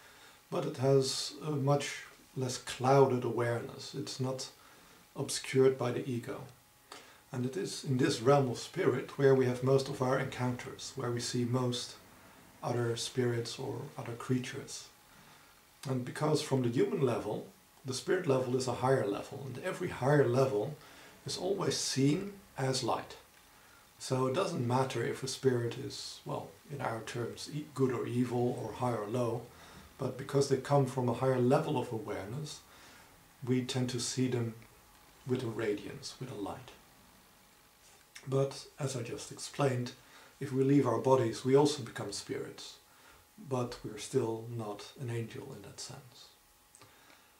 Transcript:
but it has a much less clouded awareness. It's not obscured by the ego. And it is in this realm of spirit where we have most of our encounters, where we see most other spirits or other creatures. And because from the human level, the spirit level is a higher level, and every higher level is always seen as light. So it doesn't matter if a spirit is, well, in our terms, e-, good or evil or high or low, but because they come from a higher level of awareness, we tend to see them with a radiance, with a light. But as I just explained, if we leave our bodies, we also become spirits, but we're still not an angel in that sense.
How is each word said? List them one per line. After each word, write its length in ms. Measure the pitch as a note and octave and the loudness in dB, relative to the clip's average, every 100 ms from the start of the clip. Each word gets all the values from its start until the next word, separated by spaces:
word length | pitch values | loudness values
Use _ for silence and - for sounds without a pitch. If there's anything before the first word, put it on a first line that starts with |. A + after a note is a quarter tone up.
| - - - - - | -20 -20 -20 -20 -8
but 160 | F3 D3+ | -4 -4
it 120 | - | 0
has 580 | C3 C#3 C3 - - - D3+ | 4 6 4 0 -6 -6 -4
a 60 | |
much 520 | D3 C3+ C#3+ - - - - - - | 0 2 2 0 -6 -12 -20 -14 -6
less 220 | B2+ - | -4 -4
clouded 640 | - - B2 C#3 C3 B2 | -8 0 6 8 8 6
awareness. 720 | A#2+ A2+ A#2+ A#2+ - - - D3 | 0 0 0 0 -4 -10 -10 -8
It's 240 | - - | -8 -4
not 300 | B2+ C3 - - - - - - - - | -4 -4 -8 -14 -20 -20 -20 -20 -14 -8
obscured 640 | C#3 - - C3 C3 C3 | -6 -6 0 6 6 6
by 140 | B2 | 0
the 140 | A#2 - | -2 -2
ego. 320 | A#2+ - - - - _ _ _ - - - - | -4 -6 -10 -12 -18 _ _ _ -20 -20 -20 -10
And 140 | B2 B2 | -4 -4
it 100 | F#3 | -2
is 300 | G3+ - - | -4 -4 0
in 120 | B2+ | 2
this 240 | D#3 - | 4 4
realm 280 | A2+ C#3+ B2+ | 6 6 6
of 80 | A2+ | -2
spirit 600 | - E3 F#3 B2 - - | -6 0 2 2 0 4
where 160 | C#3 | 6
we 120 | C3+ B2 | 8 6
have 180 | B2 | 2
most 240 | C3 C3+ C3+ | 4 4 2
of 140 | D3+ | -2
our 180 | B2+ C3 | 0 0
encounters, 720 | C3 - B2 B2 - - - - | 0 -2 -2 -2 -6 -12 -12 -6
where 140 | A#2+ | -4
we 100 | A#2+ | -2
see 240 | - B2+ A#2+ | -2 -2 0
most 500 | B2+ B2 A#2+ - - - - - - - - | 0 0 -2 -6 -12 -20 -20 -20 -20 -20 -8
other 360 | D3 A#2+ A#2 A2+ | -4 0 0 -2
spirits 600 | - - B2 A#2 A2+ - | -4 0 0 0 -4 -6
or 260 | C3 A#2 - - | -8 -8 -10 -10
other 160 | A#2 | -10
creatures. 760 | A#2 - B2+ - - - - - - - - - - - - _ _ C3 | -8 -2 0 -2 -8 -10 -12 -16 -20 -20 -20 -20 -20 -20 -20 _ _ -4
And 140 | B2+ | -4
because 380 | B2 D3 D3+ D3 | -4 -2 2 2
from 220 | - C3 | 2 2
the 60 | A#2+ | 2
human 300 | A#2 G#3 G3+ | 2 2 2
level, 480 | B2+ G#2+ - - - - - - C3 | 2 0 -2 -6 -8 -16 -20 -12 -8
the 80 | |
spirit 340 | A#2+ - F#3 F3 | -4 0 0 2
level 280 | C3 B2+ B2+ | 2 2 0
is 120 | B2 | 0
a 80 | A#2 | 0
higher 320 | B2+ C3+ - | 2 4 2
level, 340 | - - - B2+ | -2 -6 -10 -10
and 180 | A#2+ | -8
every 240 | F#3 - A#2+ | -6 -4 -4
higher 400 | - B2+ D3 A#2+ | 0 4 6 6
level 480 | A#2+ C3+ G#2 A2+ - - - - - - | 4 4 2 -2 -6 -14 -20 -20 -14 -8
is 120 | - | -4
always 380 | F3+ G3 E3 - | -2 0 0 0
seen 580 | - C3+ C#3 F3 G3+ - - - | 0 2 4 2 -2 -10 -12 -4
as 260 | C3+ B2+ | -2 0
light. 320 | A2+ F#2+ - - - - - - - - - - | 0 -2 -4 -16 -20 -20 -20 -20 -20 -20 -20 -14
So 300 | - C3 C3 | -2 0 2
it 80 | C3 | 2
doesn't 320 | F#3+ D#3+ A#2+ | 0 0 2
matter 360 | B2+ C3 A#2 | 2 0 -2
if 200 | - - | -2 -4
a 40 | B2+ | -6
spirit 500 | - C3 B2 A#2 - | 0 4 4 2 -4
is, 400 | - - - - | -8 -10 -12 -12
well, 260 | - C3+ - - - | -8 -8 -8 -16 -12
in 100 | - | -6
our 200 | B2+ A2+ | -4 -4
terms, 480 | - B2 A#2 - - | -6 -6 -6 -8 -8
e-, 140 | D3+ D3+ | -8 -6
good 180 | - C3 | 0 2
or 140 | A#2 A2+ | 2 -2
evil 540 | A#2+ B2+ B2 A#2+ A#2 | 0 0 2 0 -2
or 120 | A2 | -6
high 200 | - B2 | -4 -2
or 140 | A2+ G#2 | -2 -2
low, 340 | A#2+ A#2+ A#2+ - - - - - - | -2 0 -2 -6 -16 -20 -20 -20 -8
but 200 | B2+ - | -6 -6
because 320 | - C#3 C#3 | 0 2 4
they 80 | B2+ | 2
come 280 | - C#3+ B2+ | 4 4 4
from 240 | - B2 | 2 0
a 40 | |
higher 260 | A#2+ C3+ B2+ | 2 2 4
level 400 | B2 D3 D#3 B2+ | 6 4 4 -2
of 120 | A#2+ | -2
awareness, 680 | A2+ G#2 F#2+ F#2 C3 D3+ - - - - - - - - - | -6 -6 -6 -6 -8 -8 -12 -18 -20 -20 -20 -20 -20 -20 -10
we 200 | A#2+ B2+ | -2 0
tend 260 | B2 B2+ B2 | 0 -2 -2
to 100 | A#2+ | -2
see 280 | - - B2+ | -2 0 0
them 260 | A#2+ A2+ A2 - - - - - - - | 0 -2 -6 -16 -20 -20 -20 -20 -14 -4
with 160 | B2+ | -2
a 40 | A#2 | -2
radiance, 680 | A2+ A2 G2+ G2 - - - | -2 -2 -2 -6 -12 -12 -12
with 120 | B2+ | -10
a 40 | G#2+ | -8
light. 360 | F#2+ E2+ - - - - - - - - - _ _ _ - - _ - - | -8 -8 -14 -20 -20 -20 -20 -20 -20 -20 -20 _ _ _ -20 -20 _ -16 -2
But 380 | C3+ C3+ - - - | 0 0 -4 -14 -8
as 160 | C#3 B2 | -6 -4
I 60 | |
just 300 | A#2+ - - | -6 -8 -10
explained, 640 | - - - C#3+ B2 B2 - - - - - | -12 -10 -2 0 0 -4 -10 -20 -20 -20 -12
if 140 | C#3 | -4
we 100 | C3 | 2
leave 240 | C3+ C#3+ A#2+ | 6 6 6
our 120 | A2+ | 2
bodies, 440 | A#2+ C3 A#2 - | 6 6 4 0
we 120 | B2+ C3+ | 4 6
also 260 | D3 - | 6 2
become 300 | A2+ - G2+ | -6 -8 -8
spirits, 640 | - - - - - - - - - - - _ - D3 | -8 -6 -6 -8 -12 -16 -18 -20 -20 -20 -20 _ -20 -6
but 300 | B2+ A#2+ - | -4 -4 -6
we're 140 | A2+ G#2+ | -10 -10
still 480 | - C3 A2+ A2+ A#2 A#2+ | -4 0 0 -2 -6 -8
not 300 | A2 G#2 - - | -8 -8 -12 -10
an 100 | B2 | -6
angel 420 | A#2 A2 - - - | -4 -6 -8 -12 -14
in 80 | |
that 160 | G2 - | -16 -14
sense. 480 | - - - - - - _ _ _ - - - - - _ _ | -14 -14 -18 -20 -20 -20 _ _ _ -20 -20 -20 -20 -20 _ _